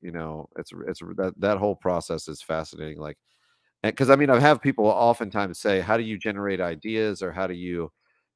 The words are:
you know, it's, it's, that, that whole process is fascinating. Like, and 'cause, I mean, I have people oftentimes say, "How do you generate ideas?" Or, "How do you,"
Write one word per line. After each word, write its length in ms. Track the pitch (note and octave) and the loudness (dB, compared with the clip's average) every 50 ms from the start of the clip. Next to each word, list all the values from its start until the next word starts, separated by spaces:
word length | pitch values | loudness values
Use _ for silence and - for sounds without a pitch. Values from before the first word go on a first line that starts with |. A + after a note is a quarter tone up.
| - | -14
you 80 | F2 E2 | -12 -12
know, 360 | E2+ E2 D#2+ D#2 D#2 D2+ - - - | -10 -10 -10 -10 -12 -14 -14 -14 -16
it's, 120 | - - - F2 - | -16 -14 -14 -14 -10
it's, 140 | - F2+ - - F#2 F#2 | -10 -10 -10 -12 -10 -6
that, 180 | - F#2+ F#2 - - | -4 -4 -4 -4 -2
that 200 | F2+ G2 G#2 F#2+ | -2 0 0 0
whole 160 | G2+ G#2 F#2+ | 0 -2 -2
process 520 | - - F#2 F2+ E2+ D#2+ - E2+ D#2 - - | -2 -2 -2 -2 -2 -2 -6 -8 -8 -8 -10
is 140 | D2+ - - | -14 -12 -8
fascinating. 560 | - D#2+ D#2+ D#2+ - - D#2+ D#2 D#2 D2+ D#2 | -6 -6 -6 -6 -8 -10 -12 -12 -12 -12 -12
Like, 180 | D2+ D2+ D2+ _ _ _ _ _ _ _ _ _ _ _ _ _ - | -14 -14 -14 _ _ _ _ _ _ _ _ _ _ _ _ _ -4
and 140 | G#2+ A2 | -4 -2
'cause, 140 | - C3+ B2 | 2 6 8
I 60 | C#3 | 8
mean, 140 | C#3 D3 C#3 | 8 8 6
I 100 | C3 A#2 | 6 6
have 220 | C#3 D3+ D3+ A#2+ - | 8 6 6 4 2
people 240 | C#3+ C3 - G#2+ | 0 0 2 4
oftentimes 720 | G#2+ G2+ F#2+ A#2 A#2 A#2 - A#2 G2+ - G#2+ G2+ F#2 E2+ - | 4 4 4 4 4 4 2 -2 -6 -2 -2 -2 -4 -4 -4
say, 200 | - G#2+ G2+ F#2+ | 0 0 2 2
"How 160 | F2 F#2+ G#2+ | 2 2 0
do 60 | A#2 A#2 | 0 0
you 160 | A2 A2 F#2 | -2 -6 -6
generate 420 | - A2 G2+ G2+ G2+ G2+ G2 F2+ | -6 -6 -6 -4 -4 -4 -2 -2
ideas?" 600 | F2+ F2 E2 D#2 - G#2+ A2 A2 A2 G#2+ G2 - F#2+ | -2 -4 -4 -6 -8 -6 -2 -2 -2 -2 -2 -4 -6
Or, 100 | F2+ E2 | -8 -6
"How 140 | F#2 F#2+ | -4 -6
do 80 | F#2 F2+ | -6 -6
you," 380 | F2 F2+ F2+ F2 E2+ E2 D#2 _ _ _ _ _ _ _ _ _ | -6 -8 -6 -6 -6 -6 -8 _ _ _ _ _ _ _ _ _